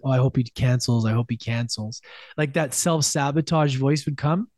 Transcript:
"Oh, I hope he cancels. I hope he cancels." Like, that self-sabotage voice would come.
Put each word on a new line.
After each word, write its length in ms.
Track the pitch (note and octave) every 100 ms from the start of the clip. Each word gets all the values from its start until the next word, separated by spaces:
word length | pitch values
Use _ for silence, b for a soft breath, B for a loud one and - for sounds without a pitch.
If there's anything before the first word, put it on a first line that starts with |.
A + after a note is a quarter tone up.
"Oh, 80 | C3+
I 60 | B2+
hope 180 | C3 -
he 80 |
cancels. 640 | A#2+ - B2+ B2 - A#2 A2
I 80 |
hope 140 | A2+ A2+
he 80 | A2+
cancels." 640 | - A#2 A#2+ - G#2+ - - B B B
Like, 160 | D3+ D#3+
that 180 | D3
self-sabotage 1040 | - F3+ E3 - D#3+ C#3+ D3+ D3+ D#3+ D3 C3
voice 280 | C#3 D3 D#3
would 120 | C#3
come. 320 | D3+ E3+ A#3+